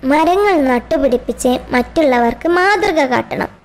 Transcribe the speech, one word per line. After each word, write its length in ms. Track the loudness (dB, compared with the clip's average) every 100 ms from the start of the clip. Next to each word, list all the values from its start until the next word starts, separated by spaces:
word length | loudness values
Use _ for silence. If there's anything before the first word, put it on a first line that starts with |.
മരങ്ങൾ 500 | 0 2 2 2 2 2
നട്ടുപിടിപ്പിച്ച് 880 | 2 0 -2 0 2 0 -4 -4 -2 -2 -2
മറ്റുള്ളവർക്ക് 760 | -4 -2 0 2 2 0 -2 -2
മാതൃക 520 | 0 2 0 0 0
കാട്ടണം. 460 | 0 -2 -4 -6 -8 -10